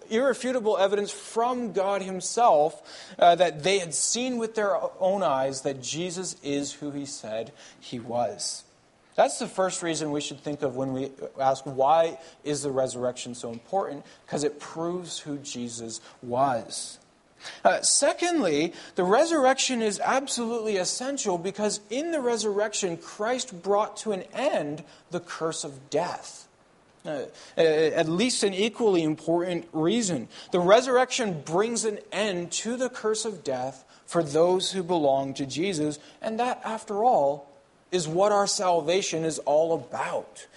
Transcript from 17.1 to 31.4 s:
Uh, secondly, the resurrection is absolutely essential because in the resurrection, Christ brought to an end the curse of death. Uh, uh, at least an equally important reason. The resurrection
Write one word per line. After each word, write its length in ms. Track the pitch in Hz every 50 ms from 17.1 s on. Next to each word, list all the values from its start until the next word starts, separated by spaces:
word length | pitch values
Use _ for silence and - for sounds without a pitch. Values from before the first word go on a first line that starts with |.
| _ _ _ _ _ _ - - - - -
Uh, 180 | 196 180 139
secondly, 920 | - - - - 277 294 370 - 339 349 349 320 240 175 151 143 160 175 - - - - -
the 80 | - 180
resurrection 800 | 180 202 254 311 330 339 311 262 254 262 254 - - 262 233
is 180 | 226 214 196 - -
absolutely 720 | 190 226 269 277 269 - 240 240 226 240 233 214 214 208
essential 600 | 185 180 - - - 247 269 285 262 - 208 180
because 420 | 170 165 196 190 - 214 208 208 - - -
in 220 | 226 262 311 339
the 100 | 339 302
resurrection, 760 | 254 247 233 220 208 214 202 202 208 220 208 - 214 180 170
Christ 640 | 165 - - - - 214 226 254 254 240 - 190 175
brought 360 | 175 190 202 202 214 202 208
to 140 | - - 220
an 120 | 202 185 - - -
end 500 | 190 254 302 339 208 156 147 147 147 - - - - _ _
the 100 | 160 175
curse 440 | 165 - - - 160 165 160 - -
of 260 | 156 139 135 135 -
death. 580 | - 147 170 175 - - - - - - - - _ _ _ _ _ _ _ _ _ _ -
Uh, 200 | 170 156 139 117 - - - - - -
uh, 40 | -
at 460 | 170 160 156 156 160 151 - - 165
least 360 | 156 165 180 233 254 240 - -
an 100 | 202 190
equally 480 | 180 208 233 220 - 247 214 190 170
important 640 | 160 156 156 151 - - 165 175 175 185 175 165 170 - -
reason. 560 | 156 156 170 214 240 233 185 170 131 107 - - - - -
The 80 | - 180
resurrection 800 | 175 175 202 240 254 269 254 247 254 254 - - 240 208 175 151